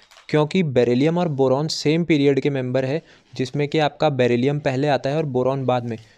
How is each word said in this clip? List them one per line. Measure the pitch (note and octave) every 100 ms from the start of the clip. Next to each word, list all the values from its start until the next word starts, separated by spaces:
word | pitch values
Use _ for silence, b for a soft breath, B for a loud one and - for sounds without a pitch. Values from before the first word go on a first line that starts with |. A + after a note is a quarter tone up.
| b b -
क्योंकि | D3+ D3+ F#3+
बेरिलियम | D#3 B2 A#2+ B2 D3+ F3
और | F3 C3+
बोरॉन | C3 C3 D#3
सेम | - D3 E3
पीरियड | E3+ D3+ C#3+ C3+
के | D3
मेंबर | C3+ B2+ C3 C3
है, | D#3+ b b b
जिसमें | - C3 D3 C#3+
कि | D#3
आपका | C#3+ - D#3
बेरिलियम | C3 B2 A#2+ C3 D3
पहले | D3 C3 D3
आता | C3 C3+
है | D3+
और | D3+ B2+
बोरॉन | B2+ C#3 B2+
बाद | B2 A#2+
में। | A2 b